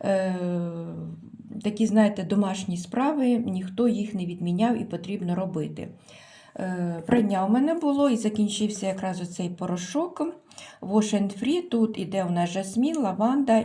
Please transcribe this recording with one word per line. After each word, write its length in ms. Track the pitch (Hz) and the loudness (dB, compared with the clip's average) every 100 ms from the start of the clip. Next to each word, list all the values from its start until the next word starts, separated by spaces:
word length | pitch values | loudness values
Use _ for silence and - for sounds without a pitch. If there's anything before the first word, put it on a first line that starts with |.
е, 320 | 202 190 190 180 180 175 175 170 165 165 165 165 - - - - | 0 2 2 -2 -2 -2 -2 -6 -8 -10 -10 -12 -16 -18 -14 -6
такі, 240 | 208 208 220 | -4 0 4
знаєте, 360 | 214 208 208 | 6 4 2
домашні 540 | 165 202 196 202 190 175 | 0 2 2 0 -4 -6
справи, 600 | - 240 285 294 254 233 | -4 0 0 2 2 2
ніхто 500 | 214 185 185 - 240 | 0 -4 -4 2 2
їх 260 | 202 208 | 2 -2
не 120 | 190 175 | -4 -4
відміняв 540 | 175 175 180 233 240 | -2 0 2 2 2
і 40 | |
потрібно 500 | - 165 180 202 180 | -2 -6 -6 -4 -2
робити. 540 | 180 190 160 151 151 - - - - - - - - | -2 -2 -2 -4 -6 -12 -14 -20 -20 -20 -20 -16 -8
Е, 440 | 185 180 175 170 - | -4 -2 -2 -2 2
прання 400 | 240 208 190 196 | 4 4 2 4
у 20 | |
мене 260 | 240 294 | 4 4
було 360 | 330 294 277 285 | 2 2 4 4
і 60 | 226 | 4
закінчився 720 | 214 214 208 - 214 208 190 | 0 0 0 0 -2 -2 -4
якраз 340 | 190 185 175 | -2 -4 -4
оцей 280 | 175 - 180 | -6 -6 -6
порошок 840 | 180 175 175 - 285 349 - 311 - _ - - - | -4 -4 -4 -2 -2 -2 -4 -6 -6 _ -20 -20 -12
Wash 320 | 190 214 208 | 0 2 2
and 280 | 208 196 - | 0 0 -2
Free. 260 | 254 349 - | 0 0 0
Тут 300 | 233 220 214 | 2 2 0
іде 260 | 165 196 | -4 -2
у 60 | 180 | 0
нас 200 | 170 175 | 0 0
жасмін, 460 | 185 190 214 285 320 | -2 -4 0 0 2
лаванда 680 | 208 180 226 285 262 220 | 0 2 2 2 4 4